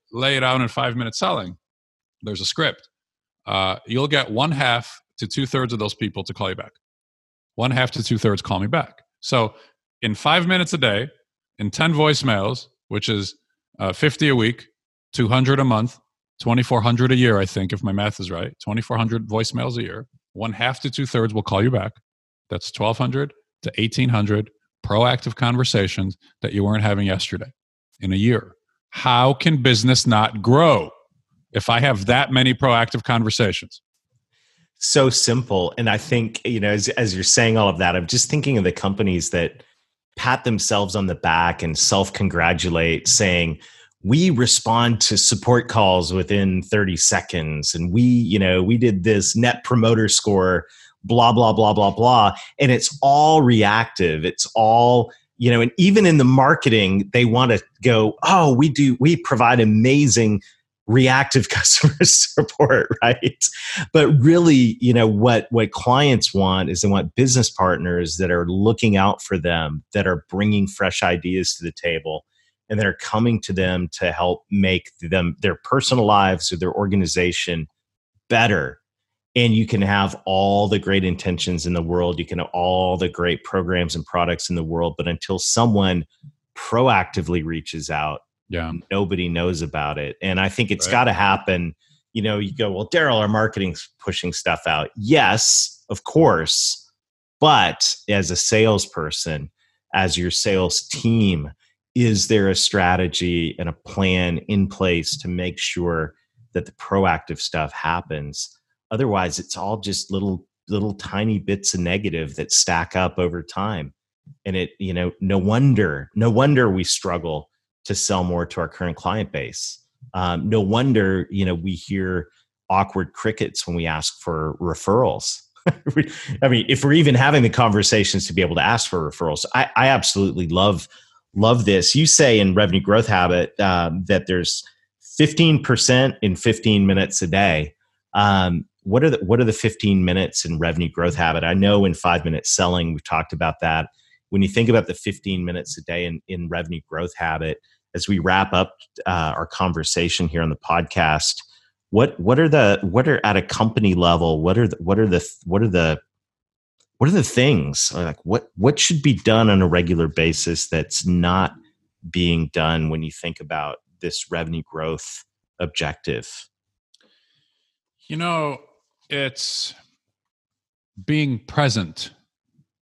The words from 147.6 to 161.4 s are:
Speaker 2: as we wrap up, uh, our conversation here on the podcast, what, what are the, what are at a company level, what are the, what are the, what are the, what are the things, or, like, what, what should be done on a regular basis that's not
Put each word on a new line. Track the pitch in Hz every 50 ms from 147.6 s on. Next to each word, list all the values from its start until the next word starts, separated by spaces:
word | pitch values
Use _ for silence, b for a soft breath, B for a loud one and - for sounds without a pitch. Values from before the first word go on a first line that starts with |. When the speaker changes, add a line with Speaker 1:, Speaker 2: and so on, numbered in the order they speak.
| _ _ _ _ _ _ -
Speaker 2:
as | 87 - -
we | 101 85
wrap | 78 92 92 98 95 95
up, | 92 90 95 - - _ _ _ _ - -
uh, | 90 92 85 80 78 -
our | - 82
conversation | - - - 92 90 80 82 78 - - 87 85 85 - - 87
here | 80 82 82
on | 82 80
the | 73
podcast, | - - - 85 87 80 - - 90 82 78 76 76 - - - - b b b b b b b _ _ -
what, | 95 107 135 - - -
what | 85 107 127 147
are | 165 156
the, | 151 147 113 101 101 -
what | - 90 90 123 127
are | 151 131 -
at | - 104 101
a | 95
company | 92 - - - 113 113 - - 110 98 90
level, | 87 87 85 85 82 85 82 80 78
what | 80 90 95
are | 120 117
the, | 98 - -
what | 82 90 98 107
are | 110
the, | 98 87 87 - - - _ -
what | 85 92 104
are | 117 104
the, | 90 87 82 80 76 - _ _ _ _ _ _ _ _ _ _ _ _ _ _ _ _ _ _ _
what | - 117 156
are |
the | 202 165
things, | 123 - - 123 127 147 127 82 69 71 71 - - - -
or, | 87
like, | 87 78 78 _ -
what, | 85 107 - - _ -
what | 87 101 139 147 -
should | - - 170 143
be | 139 147
done | 110 - - 113 110 113 113 107
on | 101 95
a | 92 85
regular | 85 90 85 87 90 82 82 78
basis | 78 82 82 82 78 - - 85 82 - - -
that's | 85 80 73 - - - -
not | 90 87 87 87 87 92 95